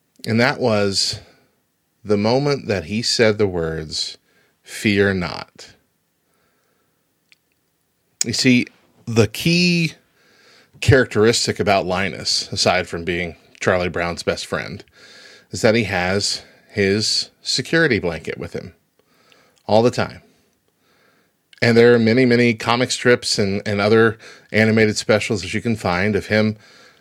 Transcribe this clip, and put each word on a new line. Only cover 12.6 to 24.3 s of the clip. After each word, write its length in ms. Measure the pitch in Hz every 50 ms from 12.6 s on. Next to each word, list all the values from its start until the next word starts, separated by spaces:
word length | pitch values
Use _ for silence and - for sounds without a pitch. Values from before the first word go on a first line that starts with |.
| - 110 87 92 87 -
from 160 | - 87 82
being 320 | 87 87 87 90 85 80 _ _ _ _ -
Charlie 320 | - - 95 90 90 90
Brown's 320 | 78 87 85 87 85 - -
best 240 | - 85 - -
friend, 360 | - - 76 60 - - 104 - _ _ _ - - - - - - - - _ -
is 100 | - 95
that 140 | - 113 107
he 100 | 117 110
has 560 | 95 101 90 87 92 95 101 - - - - - - _ _ _ _
his 580 | - 104 98 98 98 110 107 - - - - - _ _ -
security 560 | - - - 127 - - 165 165 147 117 92
blanket 400 | 90 85 82 80 - - - -
with 160 | 67 - -
him 180 | - - 92 - _ _ _ _ _ _ _ _ _ _ _ _ _ _ _ _ _ -
all 160 | - 104 110 117
the 80 | 123
time. 320 | 120 - 95 - - - _ _ _ _ _ _ _ _ _ _ _ _ _ _ _ _ _ _ _ _ _ _ _ _ _ _ - -
And 160 | 117 120 113
there 160 | 117 117 120 120
are 60 | 117
many, 260 | 113 110 113 131 131
many 300 | 123 120 120 120 120 113
comic 360 | 113 - 113 117 120 127 120
strips 480 | - - - 123 123 - - - - -
and, 220 | 104 98 98 101 -
and 120 | 110 101 101
other 380 | 101 107 113 113 113 113 107 - - -